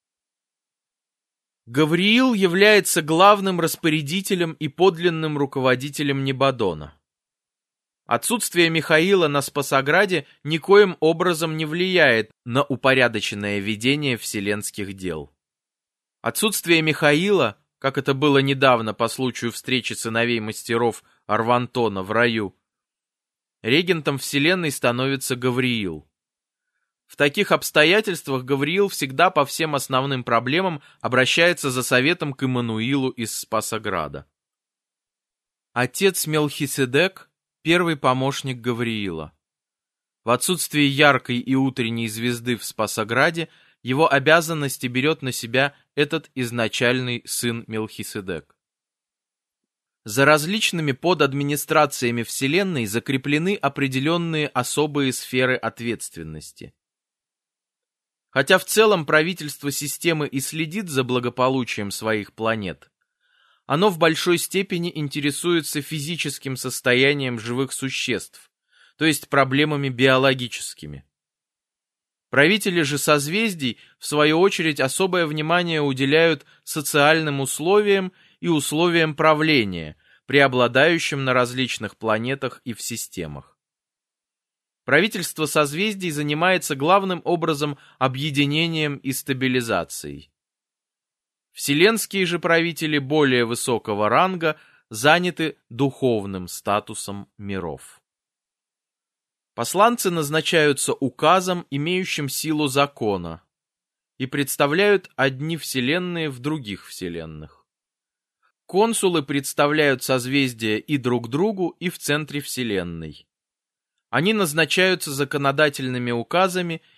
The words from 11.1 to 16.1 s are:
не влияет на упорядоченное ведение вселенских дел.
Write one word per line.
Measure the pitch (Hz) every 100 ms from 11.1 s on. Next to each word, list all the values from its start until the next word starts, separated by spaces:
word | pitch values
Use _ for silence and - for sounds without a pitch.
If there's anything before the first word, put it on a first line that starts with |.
| 165 180 165 165 156
не |
влияет | 156 165 185 180 147 113 107 _
на | - 120
упорядоченное | 143 127 135 131 120 110 - 104 101 101
ведение | 98 107 120 147 143 117
вселенских | - 110 101 104 101 - 98
дел. | 98 92 80 71 _ _ _ _ _ _ _ _